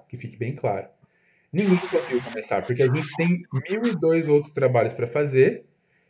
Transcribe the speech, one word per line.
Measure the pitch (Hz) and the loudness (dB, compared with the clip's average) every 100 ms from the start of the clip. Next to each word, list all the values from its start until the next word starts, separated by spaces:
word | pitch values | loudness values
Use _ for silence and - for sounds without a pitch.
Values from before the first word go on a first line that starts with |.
| _ | _
Que | 123 | -16
fique | - - | -14 -10
bem | 113 | -8
claro. | 143 120 95 - _ _ _ _ _ _ | -4 -4 -4 -8 _ _ _ _ _ _
Ninguém | 160 202 180 - | -2 2 2 0
conseguiu | 165 - 123 | -4 -2 -4
começar, | 123 117 - 98 | -4 -10 -4 -4
porque | 92 123 | -2 0
a | 131 | 2
gente | 139 151 - | 2 -2 -2
tem | 170 175 - 131 - | 0 0 -2 -6 -4
mil | 214 233 | -2 -2
e | 175 | 0
dois | 160 165 147 | 2 2 4
outros | 147 147 | 2 2
trabalhos | - 127 123 110 | 0 2 2 0
pra | - - | -2 -4
fazer, | 147 147 131 127 - - _ _ _ | -2 0 4 4 2 -10 _ _ _